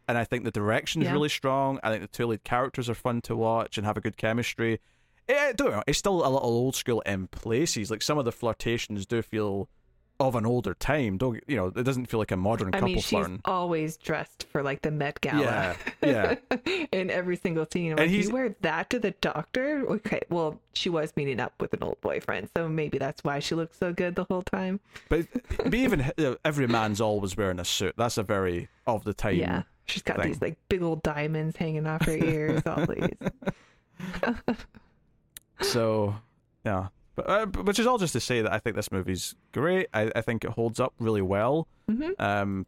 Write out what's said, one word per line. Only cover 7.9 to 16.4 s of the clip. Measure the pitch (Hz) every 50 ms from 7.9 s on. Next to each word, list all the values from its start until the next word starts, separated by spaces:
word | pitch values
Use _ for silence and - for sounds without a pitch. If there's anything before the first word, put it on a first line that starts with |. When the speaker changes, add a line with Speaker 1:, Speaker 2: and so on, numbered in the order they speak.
Speaker 1:
Like, | 110 104
some | - - 151 151
of | 135
the | 117
flirtations | - - - 117 107 - - 117 117 117 - - 107 101 95
do | - 120 117
feel | 107 - - 107 107 104 98 98 92 - _ _ _ _ _ _ _ _ _ -
of | 139 131 123
an | 120 107
older | 113 123 123 110 101 85
time. | - - - 139 156 135 107 95 95
Don't, | 123 131 113 107 - -
you | 147
know, | 110 92 92
it | 92 117 123
doesn't | 127 135 123 127 117
feel | - 113
like | 107 -
a | - 92
modern | 92 101 113 110 107 92
Speaker 2:
I | 92 196
Speaker 1:
couple | - -
Speaker 2:
mean, | 180 -
she's | - -
Speaker 1:
flirting. | - - 78 87 92 95 -
Speaker 2:
always | - 190 185 175 175 170 160 156 156 165 -
dressed | - - 160 151 151 - - - - -
for, | - 151
like, | 139 139 139 143
the | - 156
Met | 151 147 143 143 - -
Gala. | - 139 135 147 143 120 113 107 95 90 87 - - - - - -
Speaker 1:
Yeah, | 294 269 - - - 165 -